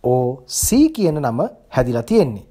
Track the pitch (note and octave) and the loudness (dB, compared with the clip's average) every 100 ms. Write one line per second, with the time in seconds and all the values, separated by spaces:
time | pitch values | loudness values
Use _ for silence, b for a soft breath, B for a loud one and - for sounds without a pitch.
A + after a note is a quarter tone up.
0 | B2 B2+ B2 C3+ - - - A3+ D#4 D#4 | 0 0 0 -6 -10 -6 0 2 2 2
1 | F3+ D3+ C#3 A#2 G3+ - _ - B2 A#2+ | -2 0 -4 -2 -4 -6 _ -2 0 -2
2 | A2+ A3+ D#3 G#2 - | 0 2 2 -2 -14